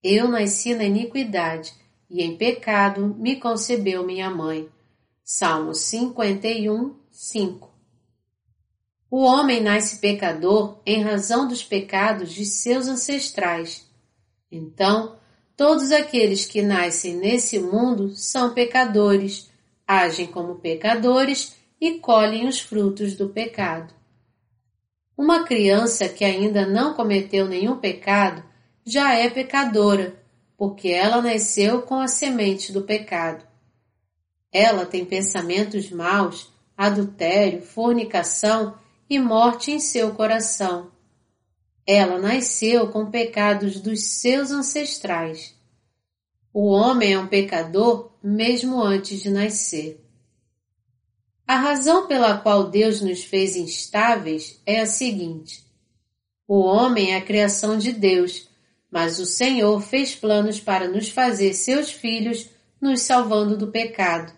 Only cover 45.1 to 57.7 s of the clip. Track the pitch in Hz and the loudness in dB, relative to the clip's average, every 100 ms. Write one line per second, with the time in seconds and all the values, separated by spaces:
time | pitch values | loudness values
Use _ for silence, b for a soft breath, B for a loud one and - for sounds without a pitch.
45.1 | 170 165 160 - _ _ _ _ _ _ | -4 -4 -10 -16 _ _ _ _ _ _
46.1 | _ _ _ _ 208 202 196 233 254 202 | _ _ _ _ 0 2 4 4 4 2
47.1 | 196 185 202 196 170 160 180 233 226 - | 2 2 0 0 -2 -2 2 2 2 -4
48.1 | _ 202 208 233 240 254 254 208 196 196 | _ -4 0 0 0 0 0 0 0 -2
49.1 | 196 202 196 214 214 - 160 156 - _ | -8 -4 0 0 -2 -6 -6 -8 -14 _
50.1 | _ _ _ _ _ _ _ _ _ _ | _ _ _ _ _ _ _ _ _ _
51.1 | _ _ _ - 254 285 277 269 349 381 | _ _ _ 0 2 2 2 4 4 4
52.1 | 269 226 202 220 202 190 196 220 208 196 | 2 4 4 4 4 4 4 2 2 -2
53.1 | 180 - 196 190 180 160 - - 208 233 | -4 -2 0 0 -2 -6 -8 -4 2 2
54.1 | 226 160 156 - - - 220 214 - 254 | 2 0 -6 -8 -12 -2 0 0 -2 -4
55.1 | 196 170 160 156 - _ _ _ _ _ | -4 -6 -10 -16 -20 _ _ _ _ _
56.1 | _ _ _ - 202 185 202 254 233 190 | _ _ _ 0 4 6 6 4 4 2
57.1 | 185 - 208 208 202 208 | 0 0 2 2 2 0